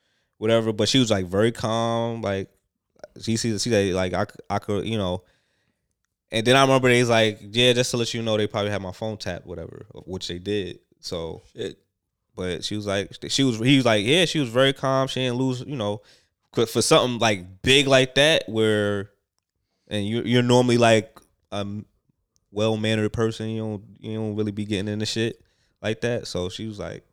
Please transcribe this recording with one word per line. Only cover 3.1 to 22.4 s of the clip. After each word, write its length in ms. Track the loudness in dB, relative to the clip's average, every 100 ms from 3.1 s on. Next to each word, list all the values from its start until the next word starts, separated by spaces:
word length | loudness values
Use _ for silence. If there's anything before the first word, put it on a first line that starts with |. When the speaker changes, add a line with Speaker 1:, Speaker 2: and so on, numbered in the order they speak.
| -10
Speaker 1:
she, 160 | -4 -2
she, 220 | -2 -2
she, 340 | 2 2 2
like, 220 | 0 -2
"I, 100 | -2 -4 -6 -6
I 100 | -6
could, 280 | -2 -4 -2
you 100 | -2
know." 260 | -2 -4 _ _ _ _ _ _ _ _ _ _ -8
And 140 | -2 4
then 100 | 6
I 60 |
remember 260 | 6 6 6
they 120 | 4
was 100 | 4
like, 300 | 4 2 0
"Yeah, 320 | -6 2 4
just 160 | 4 2
to 80 | 0
let 160 | -2
you 80 | -4
know, 160 | -2 0
they 80 | 0
probably 240 | -2 -2
had 100 | -4
my 120 | -6
phone 260 | -8 -8 -8
tapped, 280 | -8 -10 -10
whatever," 380 | -12 -12 -16 -20 -20 -12
which 220 | -10 -8
they 100 | -8
did. 400 | -4 -4 -4 -10 _ _
So, 420 | -12 -8 -8 -12 -16
Speaker 2:
Shit. 240 | -12 -12 -12 _ _ _ _ _
Speaker 1:
but 300 | -8 -6 -6
she 100 | -6 -6
was 100 | -4
like, 280 | -4 -4 -10 -6
she 160 | -2
was, 140 | 0 0
he 180 | 2 4
was 80 |
like, 220 | 4 2 2
"Yeah, 180 | 2
she 160 | 2 0
was 80 | -2
very 240 | 2 2
calm. 360 | 0 -2 -2 -2
She 120 | -2
didn't 160 | -4 -2
lose, 240 | -2 -4
you 160 | -8 -6
know, 240 | -6 -6 _ _ _ _ _
for, 100 | -2
for 160 | 0 0
something, 380 | 4 4 2 0
like, 420 | 0 -2 -6 -6
big 240 | 2 4 6
like 280 | 4 4
that 340 | 2 2 2 -2
where, 640 | 0 2 2 0 -4 -8 _ _ _ _ _ _ _ -10
and 180 | -6 -4
you, 140 | -4
you're 200 | 0 2
normally, 360 | 6 4 6 4
like, 380 | 6 4 2 -10 _ _ -12
a 40 | -10
m-, 260 | -8 -10 -14 _ _ _ _ _